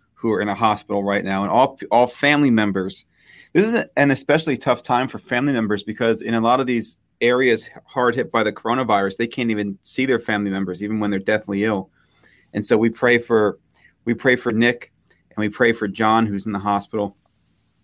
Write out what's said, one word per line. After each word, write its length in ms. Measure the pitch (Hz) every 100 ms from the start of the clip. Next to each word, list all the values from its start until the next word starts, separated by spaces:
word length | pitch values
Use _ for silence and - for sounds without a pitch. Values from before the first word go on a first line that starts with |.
| _
who 160 | _ 117
are 100 | 98
in 80 | 104
a 60 |
hospital 480 | 98 113 104 - 101
right 220 | 98 101
now 180 | 95 98
and 80 | 98
all, 260 | 110 135 - -
all 160 | 117 123
family 440 | - 143 147 143
members. 560 | 110 107 95 95 - - _ _ - -
This 140 | - 214
is 80 |
a, 160 | 233 - -
an 160 | 139
especially 440 | 131 - 156 160 123
tough 280 | - -
time 240 | - 123 127
for 100 | 113
family 340 | - 123 143
members 300 | 127 107 104
because 400 | 110 107 117 104
in 120 | -
a 60 | 117
lot 200 | 113 127
of 80 | 127
these 280 | 120 107 - _ -
areas 480 | 120 123 127 110 - -
hard 300 | - 135 123
hit 160 | 127 107
by 140 | 117
the 80 | 107
coronavirus, 640 | 101 113 127 120 101 98 98
they 100 | 117
can't 240 | - 117
even 260 | 107 104 98
see 240 | - - 131
their 140 | 117
family 320 | - 107 101
members, 320 | 95 95 87
even 160 | 104 107
when 100 | 104
they're 80 | 95
deathly 460 | 95 107 104 98
ill. 260 | 107 101 - _ _ _ _ _ _
And 100 | 107
so 140 | 104 113
we 100 | 113
pray 300 | 113 123 120
for, 400 | 120 113 104 - _ _ _ _
we 100 | -
pray 220 | 113 135 123
for 160 | 120
Nick 400 | 110 120 120 - _ _ _ _
and 80 | -
we 100 | 107
pray 240 | - 120
for 160 | 113 107
John, 360 | 95 110 113
who's 220 | 110 98 104
in 60 |
the 80 | 101
hospital. 560 | 101 101 - 110 101 - _ _ _ _ _ _